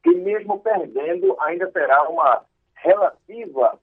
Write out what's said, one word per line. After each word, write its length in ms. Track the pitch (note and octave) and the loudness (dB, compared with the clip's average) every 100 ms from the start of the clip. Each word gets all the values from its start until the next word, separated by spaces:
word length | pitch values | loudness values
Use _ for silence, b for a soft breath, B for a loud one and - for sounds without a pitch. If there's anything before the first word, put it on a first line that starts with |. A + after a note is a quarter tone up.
que 120 | - F3+ | 0 2
mesmo 420 | F#3+ G#3+ G3 G3+ | 0 -6 -6 -6
perdendo, 760 | A3 G3 D#3+ F#3 D#3 F3 F#3+ - | -2 -4 -4 -6 -4 -2 0 0
ainda 260 | D3+ F3 F#3 | -2 -4 -4
terá 380 | F3+ C#3 C#3 D3 | -2 2 2 2
uma 340 | E3 C#3+ A2+ - _ _ | 2 2 2 -2 _ _
relativa 1040 | _ D#3+ G3+ F#3 - - A3+ G#3 C3 A2+ - | _ 2 2 2 -2 -16 -16 -10 0 0 -2